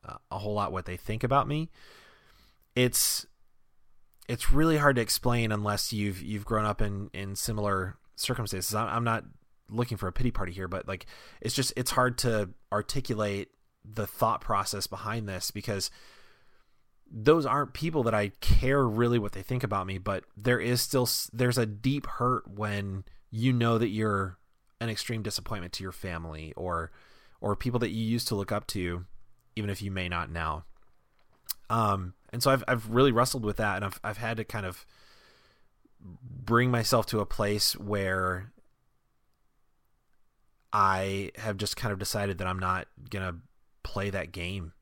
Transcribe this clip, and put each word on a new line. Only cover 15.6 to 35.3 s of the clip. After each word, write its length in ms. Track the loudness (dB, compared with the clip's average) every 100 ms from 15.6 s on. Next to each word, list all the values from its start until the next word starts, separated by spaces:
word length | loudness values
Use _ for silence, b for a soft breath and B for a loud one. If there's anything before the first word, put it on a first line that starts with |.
| -4 -4 -4 b b b b b b b b b _ _ -16
those 380 | 0 6 6 6
aren't 260 | 0 -2
people 300 | -2 -2 0
that 120 | 2
I 140 | 2 0 0
care 440 | 8 8 8 4
really 340 | 4 4 4 4
what 140 | 0
they 100 | -6
think 200 | -4 -4
about 240 | -2 -2 -4
me, 120 | -6
but 260 | -4 -4 -6 -6
there 220 | 0 0
is 220 | 2 0
still 240 | 2 0
s-, 260 | 0 0 -4
there's 260 | 0 2 2
a 80 | 0
deep 400 | 0 0 0 -4
hurt 420 | -2 0 0 -4
when 560 | -6 -4 -4 -4 -8 -10 b -12
you 220 | -2 2
know 260 | 4 4 4
that 100 | 2
you're 500 | 0 0 0 -2 -8 _ _ _ _
an 100 | -6
extreme 320 | -4 -6 -4
disappointment 500 | -4 -6 -6 -8 -8
to 80 | -8
your 100 | -10
family 600 | -8 -8 -8 -8 -10 -12 -8
or, 340 | -4 -4 -4 b b b b b
or 140 | -2
people 240 | 0 0 0
that 100 | 0
you 140 | -2
used 240 | 0 0 0
to 60 |
look 160 | -2 0
up 160 | -4 -4
to, 400 | -4 -2 -4 -8 -14 -18 -20 _
even 160 | -6 -4
if 100 | -4
you 100 | -4
may 180 | -4 -2
not 220 | -4 -4
now. 340 | -4 -4 -4 -8 -20 -20 _ _ _ _ _ _ -12 -2
Um, 440 | 2 4 2 -2 -10 _
and 100 | 0
so 80 | 2
I've, 140 | 2 2
I've 240 | -2 2
really 220 | 6 6
wrestled 320 | 6 2 2
with 120 | -2 0
that, 200 | 0 0
and 80 |
I've, 160 | -2 -4
I've 160 | -8 -4
had 180 | -4 -4
to 60 |
kind 220 | -4 -4 -6
of 180 | -8 -18 b b b b